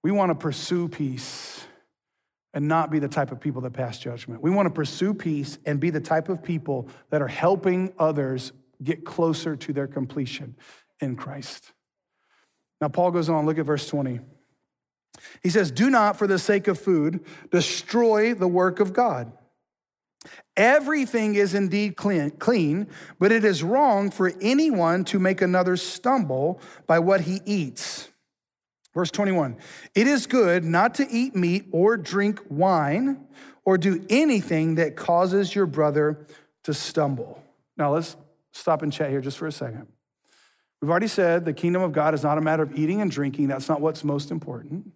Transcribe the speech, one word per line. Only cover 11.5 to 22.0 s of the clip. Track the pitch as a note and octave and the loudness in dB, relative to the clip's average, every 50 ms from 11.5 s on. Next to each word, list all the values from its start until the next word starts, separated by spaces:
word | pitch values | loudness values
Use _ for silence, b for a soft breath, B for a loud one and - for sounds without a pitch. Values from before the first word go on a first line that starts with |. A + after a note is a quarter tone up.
| - - - - _ _ _ _ _ _ _ _ _ _ _ _ _ _ _ _ _ _ _ _ _ _ | -16 -16 -20 -20 _ _ _ _ _ _ _ _ _ _ _ _ _ _ _ _ _ _ _ _ _ _
Now, | D3+ D3 | -6 -2
Paul | C#3+ F3+ F3 F3+ | 0 2 2 2
goes | E3+ F3 D#3+ D#3 | 2 2 0 2
on, | E3 D#3 D3+ | 0 2 2
look | D#3 D#3 | 0 0
at | D#3+ D3+ | 0 0
verse | C#3 D3+ C#3 - | 0 -2 -2 -2
twenty. | - - C#3+ C#3 C3 B2 A#2+ - - - _ _ _ _ _ _ _ _ _ _ _ _ _ _ _ B B B B B B | -4 -4 -4 -2 -4 -6 -8 -10 -16 -20 _ _ _ _ _ _ _ _ _ _ _ _ _ _ _ B B B B B B
He | B F3+ | B 0
says, | E3+ G#3+ F#3+ D3+ | 2 2 2 2
"Do | B2 B2 G#3+ C4+ | 2 2 2 4
not, | C4+ A#3 G#3 G#3 G3 | 4 4 4 2 2
for | - G#3+ | 0 0
the | F#3+ G3 F3+ | 0 0 0
sake | - - G#3 G3+ G3 | 2 2 2 2 2
of | G#3 F3+ - | 0 -2 0
food, | - G3+ F#3 D#3+ D3 D#3 E3 F#3 B B B B B B | 0 2 2 2 2 0 -2 -4 B B B B B B
destroy | - F3+ D#3+ - - - - - - A#3 A#3+ A3+ G#3+ G#3 G#3+ A#3 A#3+ | 0 0 2 0 -4 -6 -6 -2 0 2 4 4 4 4 2 2 0
the | F#3+ F#3 | 0 0
work | F3+ F3 F3+ F#3 F#3 F3+ - | 2 4 4 2 2 2 0
of | G#3 F#3+ F#3 | 0 0 2
God. | - B3 A#3 D3+ B2+ A#2+ A2+ - _ _ _ _ _ _ _ _ _ _ _ _ _ _ _ _ _ B B B B B _ _ | 2 2 2 0 -2 -6 -10 -14 _ _ _ _ _ _ _ _ _ _ _ _ _ _ _ _ _ B B B B B _ _
Everything | - G#3 A#3+ C#4 D4+ C#4 C4+ D#4 D4+ C4 - - A#3 A3 G#3+ G#3 | 4 4 6 6 4 4 2 0 0 0 0 0 0 0 2 2
is | G3+ G3+ F#3+ E3+ | 2 2 2 2
indeed | G3+ G3 F3+ E3 G#3 G#3 G#3 - | 0 0 0 0 0 -2 -2 -4
clean, | - | -2